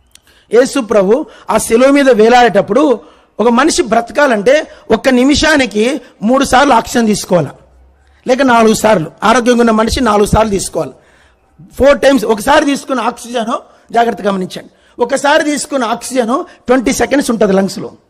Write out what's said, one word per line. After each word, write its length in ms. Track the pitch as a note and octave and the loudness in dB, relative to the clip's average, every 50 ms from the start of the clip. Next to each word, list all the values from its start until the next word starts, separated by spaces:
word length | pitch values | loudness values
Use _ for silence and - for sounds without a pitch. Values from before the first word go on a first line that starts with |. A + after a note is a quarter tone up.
| _ _ _ _ _ _ _ _ _ _ - | _ _ _ _ _ _ _ _ _ _ 2
యేసుప్రభు 720 | A#3+ C4+ - - C#4 A3 G3 A3 G#3 F#3+ F#3+ A3+ D4 - - - - - - | 2 2 2 -2 -4 -4 0 0 0 2 2 -2 -2 -4 -8 -14 -18 -8 -4
ఆ 80 | G#3 | -4
సిలువ 340 | A3 - - A3+ A#3 C4 C#4 | -4 -2 0 2 2 4 4
మీద 180 | C#4+ C#4+ C#4 C4+ | 4 4 4 4
వేలాడేటప్పుడు 920 | A#3+ G#3 G#3+ A#3 B3 B3 A#3+ A3+ - G3+ - - G3+ C4+ D#4 D4 A#3+ - - - _ _ _ _ _ - | 4 4 4 4 4 4 4 4 2 0 -2 0 0 0 2 2 0 -2 -4 -12 _ _ _ _ _ -2
ఒక 100 | G#3+ A#3+ | -2 0
మనిషి 320 | A#3 B3 C#4+ E4 - - | 2 2 2 0 0 -2
బ్రతకాలంటే 840 | C#4 G#3 A3 A#3 A#3 - - C#4+ D4 C4+ A3+ G3+ F3+ A#3+ C#4+ D#4 D#4 - - - - - | -2 0 -2 -2 -2 -2 -2 0 0 0 0 0 2 2 2 2 0 -4 -12 -20 -4 -2
ఒక్క 180 | A3 A3 - C4+ | -2 0 0 0
నిమిషానికి 920 | B3+ B3 B3+ C#4+ C#4+ - D#4+ D#4 D#4 C#4+ B3 G3 - G#3 A3 B3 D#4 - - - _ _ | 2 2 2 2 2 2 2 2 2 2 0 -2 -2 -2 -2 -2 -4 -6 -10 -16 _ _
మూడు 220 | G3 A3+ B3+ C4+ C#4 | -2 0 0 0 0
సార్లు 300 | - C4 B3+ C#4+ C#4 A#3+ | 2 2 2 2 4 2
ఆక్సిజన్ 340 | A3+ A3 - - B3 A#3 | 2 0 0 -2 -2 0
తీసుకోవాలా, 440 | G#3+ G3+ - - - F#3+ E3+ C#3+ C3 - - _ _ _ _ _ _ _ _ _ _ _ _ _ | 0 -2 -2 -2 -2 0 0 0 -4 -8 -16 _ _ _ _ _ _ _ _ _ _ _ _ _
లేక 140 | - B3+ B3 | -2 0 0
నాలుగు 320 | C#4 B3+ A#3+ A#3 A3+ A3 A3 | 2 2 4 4 4 2 2
సార్లు. 380 | - - G#3+ A3 F3+ D3+ - - _ G3 | 2 2 2 2 0 -2 -6 -8 _ -2
ఆరోగ్యంగా 360 | G#3 A#3 A#3 A3+ B3 B3 A#3 | 0 0 2 2 2 2 2
ఉన్న 120 | A#3 A#3 | 2 2
మనిషి 300 | A3 G#3+ A3+ A3+ - C#4+ | 2 0 0 -2 -2 -2
నాలుగు 240 | B3+ A3 G#3 G#3 G#3 | 0 0 2 0 0
సార్లు 260 | G3 - G#3+ A3 A3 | 2 2 0 0 0
తీసుకోవాలి, 400 | G3 F3+ - - - E3+ C#3+ B2+ - _ _ _ _ _ _ _ _ _ _ _ _ _ D#3+ - - | -2 -6 -6 -6 -6 -8 -8 -8 -10 _ _ _ _ _ _ _ _ _ _ _ _ _ -20 -18 -4
ఫోర్ 240 | - B3 C#4+ C#4+ G#3+ | 2 2 2 2 2
టైమ్స్. 240 | - C#4 C#4 A#3 G3+ | 2 2 2 2 0
ఒకసారి 400 | A3+ A3+ G3+ G#3 C4 D4 D#4 D4+ | -2 -2 -2 0 0 0 2 2
తీసుకున్న 360 | C#4+ C#4 - - - C4+ A#3+ | 0 -2 -4 -4 -6 -6 -4
ఆక్సిజన్, 920 | G#3 A#3+ A#3+ - - A3+ A#3+ A#3+ G#3+ A3+ C#4 F4+ - - _ _ _ _ - | -4 -4 -6 -8 -12 -10 -8 -6 -6 -4 -6 -8 -8 -14 _ _ _ _ -2
జాగ్రత్త 280 | A#3 A#3 A#3 A3 - | -2 0 0 -2 -4
గమనించండి, 480 | F#3+ G3+ G3 F#3+ F#3 - - - - - _ _ _ _ _ - | -4 -4 -4 -4 -6 -8 -10 -16 -18 -20 _ _ _ _ _ -6
ఒకసారి 440 | A#3+ - C#4 - - C#4+ D4+ D#4+ D#4+ | -4 -4 -2 -2 0 0 2 2 0
తీసుకున్న 400 | D4+ D4 C4 - - C#4+ C4+ A#3+ | 0 -4 -4 -6 -6 -6 -4 -4
ఆక్సిజన్ 600 | G#3+ A#3+ - - - B3 C4+ A3+ G#3+ B3+ E4 F4 - - _ _ | -4 -6 -8 -8 -6 -4 -4 -2 -2 -2 -4 -4 -8 -16 _ _
ట్వంటీ 260 | - B3 C4 G#3 C#4 - | 0 0 2 2 0 -2
సెకండ్స్ 380 | - A#3+ A#3 B3+ C#4+ - - | -2 -2 0 0 0 0 -2
ఉంటుంది 220 | A#3 F#3+ G#3 G3 F#3+ | -2 -2 -2 0 0
లంగ్స్లో. 380 | G3 G3 F#3 - G#3 D#3 - - _ _ _ | 0 0 -2 -6 -10 -14 -14 -16 _ _ _